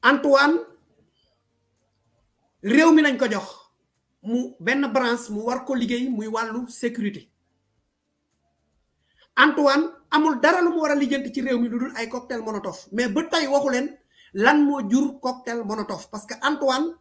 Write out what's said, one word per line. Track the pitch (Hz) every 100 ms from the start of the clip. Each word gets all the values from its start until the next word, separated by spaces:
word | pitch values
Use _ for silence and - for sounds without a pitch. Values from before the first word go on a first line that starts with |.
Antoine, | 240 285 285 277 294 339 - - _ _ _ _ _ _ _ _ _ _ _ _ _ _ _ _ _ _
réew | 196 269 330
mi | 311
lañ | 294 262
ko | 240
jox. | 208 - - _ _ _ _ _ _
Mu | 208 240 247 -
benn | 165 277 277
branche | 233 247 233 226
mu | 208
war | 226 254
ko | 262
liggéey | 262 226 240 262
muy | 220 220
wàllu | 220 226 226 240
sécurité. | - 240 240 202 202 - _ _ _ _ _ _ _ _ _ _ _ _ _ _ _ _ _ _ _ _ -
Antoine | 294 302 285 277 330 - _
amul | 302 311 262
dara | 294 359
lu | 349
mu | 339
war | 302
a |
lijjanti | 285 277 277 262
ci | 277
réew | 254 247
mi | 233
lu | 233
dul | 240 -
ay | 226
cocktail | 247 - 240
Molotov. | 220 208 196 170 -
Mais | 208 247
ba | 202
tey | 320 330 285
waxu | 285 277
leen | 247 285 - _ _ _
lan | 196 233 302
moo | 285 277 202
jur | 247 285 -
cocktail | 254 247 - 233
Molotov. | 208 214 208 196 -
Parce | 214 -
que | 220
Antoine | 262 294 277 262 330 -